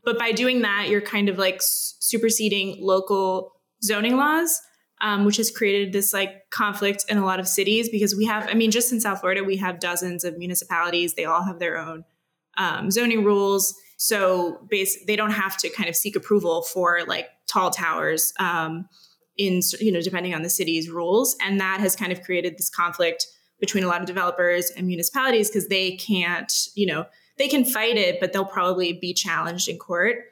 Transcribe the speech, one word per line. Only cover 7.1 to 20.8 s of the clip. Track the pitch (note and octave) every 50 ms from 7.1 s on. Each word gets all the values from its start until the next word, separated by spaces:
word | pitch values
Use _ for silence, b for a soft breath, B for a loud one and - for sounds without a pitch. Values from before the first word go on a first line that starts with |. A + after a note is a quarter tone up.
| G#3+ G#3
a | G3
lot | F#3+ F#3 F#3
of | F#3
cities | F#3 - - F#3+ G3+ G#3+ A3+ A#3 A3
because | A3+ G#3 G#3 G3 G3
we | F#3+ G#3+
have, | A#3 G#3+ G#3+ G#3+ -
I | G3
mean, | A3+ A3+ A3+ G#3+
just | A#3 A#3 A#3 B3+
in | A3+
South | G#3+ G#3 G3 F#3+
Florida, | - F#3 F#3+ G3 G3
we | G3 F#3+ F#3+
have | G3 F3+ F3+ E3+
dozens | F#3 F3 F3 F3+ F#3 F3+ F3 F3 F3
of | F3+ D#3+ E3+
municipalities. | F3 F3+ F3+ - - - F3+ E3+ E3+ F3 E3+ F3 F3 F3 -
They | - E3
all | D#3 E3 F3 F3+
have | F#3+ F3+ E3+
their | F3+ E3+ D#3+ E3
own, | D#3 D#3 E3 D#3+ E3 _ _ _ _ _ _ _ _ _ _ -
um, | G3 F3 D#3 - - F#3
zoning | G3 A#3 A#3+ A#3 A#3 A3 G#3
rules. | G#3 G3+ G3+ G3+ G3 G3 G3 - - - B B B B
So | B - - A3+ G#3 G3 F#3 F#3 F3+ F3 E3+ - - - -
bas-, | G#3+ G3 F#3+ F#3+ - - -
they | - G#3+
don't | G#3+ G#3+ G#3+
have | G#3+ G#3 F#3+ G3 - -
to | - -
kind | - - G3 E3+
of | E3
seek | - - G#3 G3+
approval | F#3 - - G#3 G#3 F3 F3 E3 E3+ E3
for, | - - F#3+ F3+ E3+ F3 F3 E3
like, | - F3+ F3+ - - _ _ _
tall | - - G3 F#3 F3
towers, | F3 - F3+ E3 D#3+ E3 D#3 D3+ D#3+ D#3+ D#3+ - - -
um, | F#3+ F3 E3+ E3 D#3+ D#3+ D#3+ E3 F#3 _ b b b b b b b _ _
in, | - G3+ G3 F#3 F3+ F3 - - -
you | G#3 A3
know, | F#3 E3+
depending | E3 F#3 F3+ F3 F3+ F3+ F3
on | D#3 D#3+
the | -
city's | - - F#3 D#3+ E3 E3